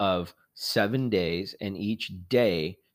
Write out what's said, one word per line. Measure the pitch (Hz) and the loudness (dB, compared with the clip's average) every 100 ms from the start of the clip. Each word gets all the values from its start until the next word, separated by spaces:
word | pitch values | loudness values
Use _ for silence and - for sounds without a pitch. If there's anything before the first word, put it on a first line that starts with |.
of | 98 90 87 - _ | 0 0 -2 -10 _
seven | - - 120 104 131 127 | -10 -2 0 2 0 0
days, | 101 85 85 98 - | 2 0 -2 -6 -8
and | 101 98 | -8 -4
each | 101 110 - 95 90 | -4 -4 -6 -10 0
day | 123 117 85 78 95 _ | 4 4 2 -2 -6 _